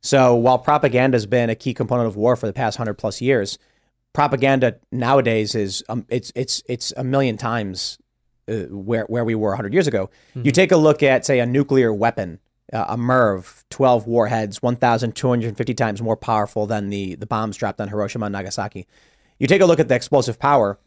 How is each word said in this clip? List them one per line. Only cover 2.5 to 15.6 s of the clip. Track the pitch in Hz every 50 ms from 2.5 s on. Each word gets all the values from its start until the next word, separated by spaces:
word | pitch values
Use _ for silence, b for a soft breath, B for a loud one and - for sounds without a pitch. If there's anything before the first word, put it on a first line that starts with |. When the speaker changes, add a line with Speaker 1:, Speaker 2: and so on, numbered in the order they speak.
| 98
Speaker 1:
past | - 120 110 104
hundred | - 117 107 101
plus | - - 110 95 -
years, | 120 127 139 117 98 95 - - _ _ _ _ _ _ _ _ _ _ _
propaganda | - 147 143 139 113 127 135 135 131 127 120 - _ _ _
nowadays | - 127 117 120 135 139 123 117 113 110 110 101 -
is, | 113 104 98 98 - -
um, | - 110 123 98 _
it's, | 117 123 - - -
it's, | 120 113 - - - -
it's | - 123 120 - - -
a | - 127
million | 127 135 139 139 127 110
times | - - 117 113 117 107 98 92 90 - - - _ _ _ _ _ _ _ _ _ _ -
uh, | 110 110 90 62 95
where, | 101 95 101 117 113 107
where | - 110 120 120
we | 113 113
were | 110 107 104 98
a |
hundred | 101 104 101 113
years | 180 180
ago. | 151 120 101 95 - b b b b b
You | 131
Speaker 2:
Mm-hmm. | 120 147
Speaker 1:
take | 127 180 190 -
a | 190
look | 165 156 156 147 - 151
at, | 135 131 120 -
say, | - 139 123
a | 120
nuclear | 120 123 139 139 - 135 135 123 113 110
weapon, | 101 107 117 - - 98 87 80 - _ _ _ _ _ - -
uh, | 110 107 -
a | 107
merv, | 120 120 123 127 131 120 107 98 92 90 - - - _ _
twelve | - - 139 127 123 117 104
warheads, | 113 113 120 110 104 120 113 110 104 - -
one | - 120 120
thousand | 120 - 120 117 113 123 113 110
two | - - 131
hundred | 123 120 113 117 104
fifty | -